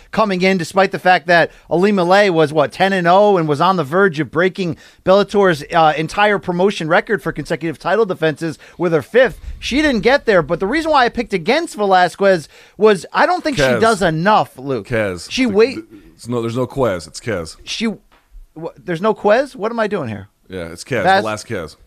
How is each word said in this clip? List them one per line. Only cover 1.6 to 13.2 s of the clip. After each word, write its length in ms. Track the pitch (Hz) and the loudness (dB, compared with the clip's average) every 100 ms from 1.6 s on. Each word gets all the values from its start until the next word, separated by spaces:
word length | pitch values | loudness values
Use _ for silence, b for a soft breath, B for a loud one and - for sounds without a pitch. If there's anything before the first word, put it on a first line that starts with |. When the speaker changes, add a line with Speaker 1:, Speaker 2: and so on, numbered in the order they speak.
| b | b
Speaker 1:
Alima 360 | 165 202 202 | 0 2 2
Lay 260 | 175 196 208 | 4 4 4
was, 220 | 160 151 | 2 2
what, 180 | 156 147 | 2 -2
ten 220 | - 190 | 0 0
and 160 | 190 170 | 2 4
oh 280 | 185 208 190 | 4 4 4
and 120 | 156 | 2
was 120 | 143 | 0
on 140 | 175 | 2
the 80 | 185 | 0
verge 380 | 135 175 196 147 | 0 2 2 0
of 100 | 127 | -4
breaking 460 | 151 185 - 175 - b b | -2 -2 -2 -6 -8 b b
Bellator's, 600 | - 196 196 202 190 151 151 | 2 2 4 2 2 0 -2
uh, 200 | 170 156 151 | 2 2 2
entire 420 | 160 - 208 202 | -4 0 0 0
promotion 480 | - 175 196 196 156 | -2 -2 -2 -2 0
record 380 | 180 226 208 | -2 0 -4
for 80 | - | -4
consecutive 480 | 156 143 156 165 135 | -8 -6 -6 -6 -8
title 260 | 165 202 220 | -2 0 -2
defenses 500 | 131 160 139 165 - B B | -2 -2 -2 -8 -10 B B
with 140 | 175 | -2
her 100 | 160 | -2
fifth. 380 | - 226 254 - B B | 0 2 2 -2 B B
She 240 | - 262 | -4 0
didn't 200 | 302 233 | 0 0
get 240 | 190 277 - | 2 0 2
there, 160 | 190 | 0
but 180 | 151 170 | 0 -4
the 80 | 190 | -2
reason 240 | 302 320 | -4 0
why 140 | 294 240 | 0 0
I 20 | |
picked 260 | 226 220 | -2 -6
against 400 | 190 160 285 339 | -6 -2 -2 -4
Velasquez 760 | 269 202 185 180 - 196 185 - b b b | -4 0 2 2 0 0 0 -2 b b b
was 280 | 214 196 - | 2 2 -2
I 140 | - | 0